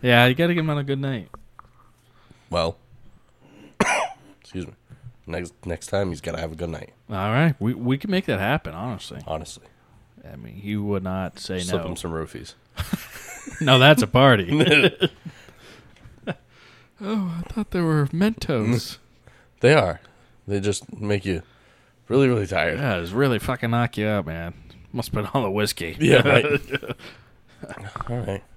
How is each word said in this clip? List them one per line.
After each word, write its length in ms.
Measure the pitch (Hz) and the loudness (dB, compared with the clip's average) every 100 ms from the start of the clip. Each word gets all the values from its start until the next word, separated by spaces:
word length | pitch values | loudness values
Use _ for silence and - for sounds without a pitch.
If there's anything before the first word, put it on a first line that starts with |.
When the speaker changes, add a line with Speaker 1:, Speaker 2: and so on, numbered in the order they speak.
Speaker 1:
Yeah, 240 | 123 120 123 | 6 6 6
you 80 | |
gotta 180 | 127 170 | 4 2
get 80 | 175 | 2
him 80 | 156 | 0
on 60 | 147 | -2
a 80 | |
good 140 | 139 139 | -2 -4
night. 320 | 139 127 92 - - _ - _ - _ _ _ _ - _ | -4 -6 -8 -18 -20 _ -20 _ -20 _ _ _ _ -20 _
Speaker 2:
Well, 260 | 85 82 85 _ - - - _ _ _ - - _ | -2 -2 -4 _ -20 -20 -20 _ _ _ -20 -20 _
<coughs> 600 | - - - - - - | 0 0 -4 -8 -20 -20
excuse 260 | - 95 87 | -14 -12 -12
me. 80 | - _ - 123 - - | -14 _ -20 -20 -20 -10
Next, 280 | 82 87 _ | -8 -8 _
next 220 | 87 85 - | -8 -8 -4
time, 240 | 98 101 | -2 -2
he's 100 | 80 | -6
gotta 180 | - 82 | -8 -8
have 140 | 82 | -8
a 20 | |
good 140 | 80 85 | -6 -8
night. 240 | 78 - _ _ | -8 -12 _ _
Speaker 1:
All 80 | 101 101 | -4 -2
right. 240 | 117 165 143 | 2 2 2
We, 140 | 107 | -4
we 240 | 123 123 135 | -2 -2 -2
can 140 | - | -2
make 160 | 185 - | -4 -2
that 120 | 104 | -2
happen, 360 | 98 151 - | 0 -2 -4
honestly. 460 | 80 117 107 - - 73 | -10 -10 -10 -12 -14 -8
Speaker 2:
Honestly. 380 | 80 78 - - _ _ _ _ - - | -8 -8 -18 -20 _ _ _ _ -20 -20
Speaker 1:
I 60 | 67 | -18
mean, 180 | 57 69 | -16 -12
he 200 | 101 104 | -6 -4
would 260 | 104 101 | -2 -2
not 360 | 92 92 92 - | -2 -4 -4 -8
say 200 | - 92 | -8 -6
Speaker 2:
Slip 220 | 87 92 | -2 -2
Speaker 1:
no. 60 | 80 | -4
Speaker 2:
him 80 | 85 | -6
some 160 | 87 | -6
roofies. 420 | 80 78 - - - _ - | -6 -6 -10 -16 -20 _ -12
<laughs> 840 | - - - - - - - - | -6 -6 -8 -18 -18 -16 -16 -4
Speaker 1:
No, 160 | 151 131 | 4 8
that's 240 | 135 147 | 8 8
a 40 | 107 | 4
party. 440 | 123 139 117 87 | 6 8 6 4
Speaker 2:
<laughs> 480 | 151 156 147 165 - 185 - - - - - - - - - - - - | 2 4 6 4 2 -4 -4 -20 -20 -20 -20 -20 -20 -20 -20 -20 -16 -10
Speaker 1:
<laughs> 100 | - _ _ - - _ _ | -10 _ _ -20 -20 _ _
Oh, 420 | 196 220 185 170 | -6 -4 -4 -6
I 80 | 175 | -8
thought 180 | - 208 | -8 -4
they 80 | 185 | 0
were 260 | 170 156 139 | 2 2 2
Mentos. 920 | 160 208 226 - 135 110 120 - - _ _ - | 2 0 0 -2 0 2 0 -2 -16 _ _ -20
Speaker 2:
<laughs> 320 | _ _ _ | _ _ _
They 120 | 120 | 6
are. 260 | 151 95 85 - _ _ _ - | 6 4 -2 -10 _ _ _ -4
They 140 | 101 | -2
just 320 | 101 101 - - | 0 -2 -6 -10
make 240 | 104 104 | -2 -2
you 180 | 98 87 - _ _ _ _ _ _ | 0 -4 -6 _ _ _ _ _ _
really, 200 | 123 135 | 4 4
really 180 | 120 95 | 4 0
tired. 320 | 90 82 78 | 0 0 0
Speaker 1:
Yeah, 180 | - 90 | -2 -2
it's 120 | 85 | -2
really 280 | 104 139 113 | 0 2 2
fucking 320 | - 123 117 | -2 -4 0
knock 260 | 117 117 - | 0 0 -2
you 100 | 107 | -2
out, 200 | 104 80 | -2 -4
man. 260 | 80 85 - - - - | -8 -10 -12 -20 -20 -12
Must 160 | 120 113 | -10 -6
have 20 | 107 | -4
been 60 | 101 | -4
all 100 | 135 | -4
the 80 | 107 | -2
whiskey. 460 | 98 104 - 85 80 | -2 -2 -4 -8 -2
Speaker 2:
Yeah, 280 | 156 131 139 | 4 6 6
right. 160 | 139 151 | 4 2
Speaker 1:
<laughs> 1600 | 143 - 131 - - - - - _ _ - - - 101 - - | -2 -2 -8 -6 -12 -12 -20 -20 _ _ -20 -18 -14 -14 -10 -8
Speaker 2:
All 80 | 120 | -6
right. 240 | 113 98 - | -4 -8 -10